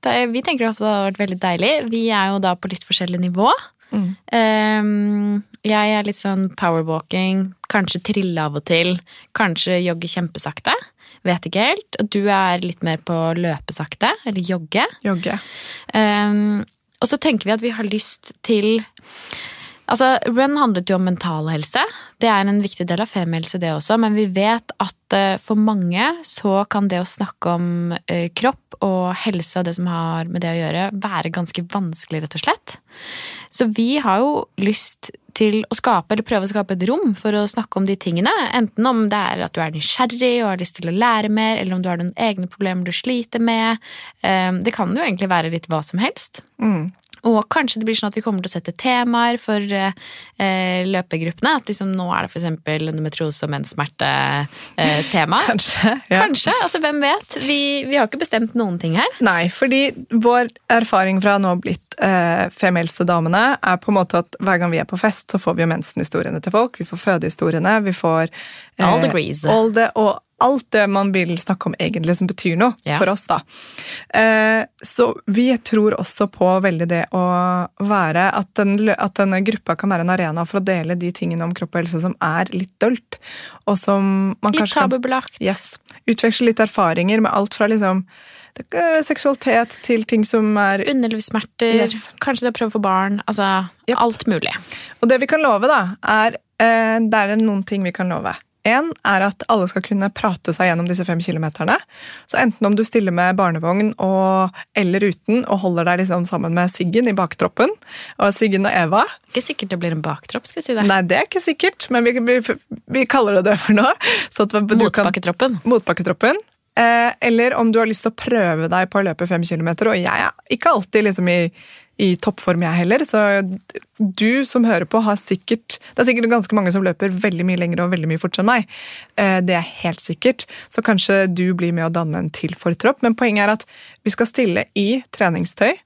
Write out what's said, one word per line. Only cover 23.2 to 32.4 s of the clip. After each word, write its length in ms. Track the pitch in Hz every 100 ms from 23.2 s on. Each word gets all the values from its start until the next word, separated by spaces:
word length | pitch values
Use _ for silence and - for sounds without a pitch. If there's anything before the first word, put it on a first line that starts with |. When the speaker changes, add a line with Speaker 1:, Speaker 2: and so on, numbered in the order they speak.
| 170 165 165 185
Speaker 1:
det 120 | 170
også. 260 | 151 - 226
Men 160 | 220
vi 120 | 208 208
vet 440 | 185 208 233 - -
at, 160 | 190 - _
eh, 240 | 196 196 190
for 160 | - 214
mange 460 | 214 208 175 175 262 339
så 440 | 320 - 208 196 202
kan 200 | 208 202
det 100 | 180
å 60 | 180
snakke 400 | - 202 - 175
om, 380 | 170 175 175 175 170 -
eh, 220 | 175 170
kropp 220 | - 247 - _ -
og 320 | 196 185 180 185
helse 400 | - 185 170 180
og 60 |
det 100 | 175 170
som 100 | 180
har 380 | 170 165 165 165
med 160 | 175
det 80 | 170
å 80 | 165
gjøre, 320 | 160 165 196 202
være 300 | 202 180 165
ganske 300 | 165 170 - 175
vanskelig, 560 | 202 180 160 - 156
rett 120 | 151
og 60 | 165